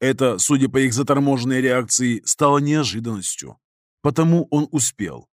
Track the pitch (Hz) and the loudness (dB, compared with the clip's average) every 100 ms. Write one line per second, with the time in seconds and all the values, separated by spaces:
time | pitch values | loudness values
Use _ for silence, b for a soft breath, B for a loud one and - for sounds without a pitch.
0 | 131 127 131 95 - 143 135 131 135 117 | -2 2 0 0 2 2 2 2 0 0
1 | 139 139 143 135 123 127 127 127 120 - | 0 2 2 0 0 0 0 0 0 -2
2 | 127 113 - - 143 143 147 156 127 104 | 0 -2 -4 0 2 4 2 0 -2 -4
3 | 117 104 87 - 67 - _ _ _ _ | -6 -8 -8 -10 -12 -18 _ _ _ _
4 | 147 139 165 170 - 147 151 135 - - | -2 2 4 4 2 0 0 -2 -2 -4
5 | 92 62 - | -10 -10 -18